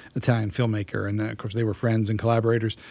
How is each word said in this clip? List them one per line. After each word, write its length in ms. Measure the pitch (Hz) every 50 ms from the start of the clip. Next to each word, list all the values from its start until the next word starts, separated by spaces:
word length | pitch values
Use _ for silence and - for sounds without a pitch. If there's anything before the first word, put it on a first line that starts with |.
| - - -
Italian 360 | 120 - - 120 113 107 101
filmmaker, 560 | - - 123 113 110 104 101 - - 104 101
and, 140 | 101 101 104
uh, 40 | 107
of 120 | 113 113
course 160 | - - 107 98
they 120 | 117 117
were 100 | 110 101
friends 340 | - - 117 110 110 107 104
and 100 | 110 101
collaborators. 600 | 110 117 117 117 110 113 117 117 - 110 - - - -